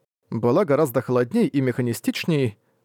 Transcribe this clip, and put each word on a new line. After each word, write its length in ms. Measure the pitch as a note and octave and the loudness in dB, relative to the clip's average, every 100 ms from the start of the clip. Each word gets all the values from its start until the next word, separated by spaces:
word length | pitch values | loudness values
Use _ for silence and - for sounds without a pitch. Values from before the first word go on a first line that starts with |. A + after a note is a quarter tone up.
| _ _ - | _ _ -10
была 360 | A#2+ A#2+ D3 F3 | -2 2 2 2
гораздо 360 | C#3 D3+ C3 | 2 2 -2
холодней 460 | - B2 B2 A#3 F3 | -2 0 0 0 0
и 140 | C#3+ | 0
механистичней, 960 | C3 A#2 B2 A2+ - - - D3+ B2 - _ _ | -2 -2 -2 -2 -4 -4 -2 0 0 -4 _ _